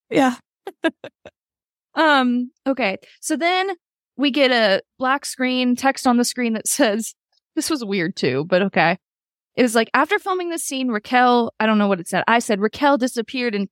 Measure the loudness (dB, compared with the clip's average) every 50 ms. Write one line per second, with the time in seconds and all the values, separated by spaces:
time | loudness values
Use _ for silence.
0 | _ -4 0 2 2 2 0 -2 _ _ _ _ _ -20 -10 _ -4 -4 -4 _
1 | -12 -20 -20 _ -20 -20 -20 _ _ _ _ _ _ _ _ _ _ _ -4 0
2 | 2 4 4 4 2 2 0 -2 -4 -6 -10 _ -4 -4 -2 -2 -2 -2 -4 -6
3 | _ -18 _ _ -6 -4 -4 -2 0 0 0 0 -2 -4 -6 -8 _ _ _ _
4 | _ _ _ -4 -2 0 2 2 2 2 4 2 2 2 2 0 -2 _ _ -6
5 | -2 -2 -2 -2 -4 -8 -6 -4 -4 -2 -2 0 0 0 0 0 0 0 0 0
6 | 0 2 2 2 2 0 -2 -4 -4 -4 -4 -4 -4 -4 0 0 2 2 0 0
7 | -4 -8 -12 _ _ _ _ _ _ _ _ -6 -4 -4 -4 -4 -4 -4 -2 -2
8 | -2 -2 -2 -2 -2 0 0 0 0 0 0 0 0 0 0 2 2 2 0 -2
9 | _ _ _ _ _ _ _ _ _ _ _ 0 0 2 2 0 0 2 2 0
10 | 2 2 0 -2 -2 -2 -4 -4 -4 -6 -6 -6 -8 -6 -6 -4 -4 -4 -4 -4
11 | -2 0 2 4 6 6 4 4 2 0 -2 -2 0 2 2 2 2 2 0 -2
12 | -2 -4 -4 -2 2 2 2 2 2 0 0 0 0 -2 -2 0 2 2 2 2
13 | 0 -2 -4 -6 -8 -6 -6 -4 -4 -2 -2 -4 -4 -6